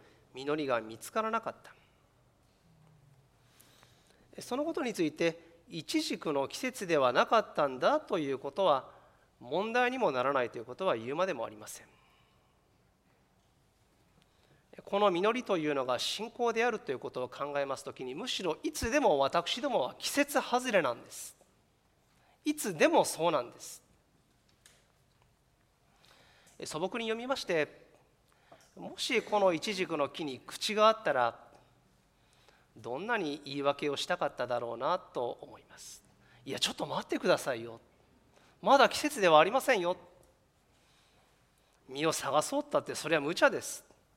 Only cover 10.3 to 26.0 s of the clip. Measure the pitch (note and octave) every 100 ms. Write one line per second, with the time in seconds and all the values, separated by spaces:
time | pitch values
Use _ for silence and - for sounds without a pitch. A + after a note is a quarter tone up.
10.3 | C#3 A#2+ A#2+ A2+ B2 F#3+ B2 A#2 D3+ F#3+
11.3 | C3+ A2 G#2 G#2+ - - _ _ _ _
12.3 | _ _ _ _ _ _ _ _ _ _
13.3 | _ _ _ _ _ _ _ _ _ _
14.3 | _ _ _ _ - - G3+ G#3 F3 G3+
15.3 | A#3+ A#3+ F#3 D3+ C#3 B2+ A#2+ - - A3+
16.3 | - A#3+ A3+ A#3+ G#3+ - B2+ C3 C3 B2
17.3 | - C#3+ C#3+ C#3 B2+ C#3 - B2+ C#3+ B3
18.3 | - F3+ E3 - - A#3+ C#4+ A#3 C#3+ C3+
19.3 | E3+ E3+ A#3+ C#4 G#3 B2 - - C4+ C#4
20.3 | C#4+ - B3 B3+ G3+ C#3 A#2+ - - -
21.3 | - _ _ _ _ _ _ _ _ _
22.3 | _ D4 D4+ A3 D#3 D4+ C#4 D#3 - E3+
23.3 | D3+ A#2+ - - - _ _ _ _ _
24.3 | _ _ _ - _ _ _ _ _ _
25.3 | _ _ _ _ _ _ _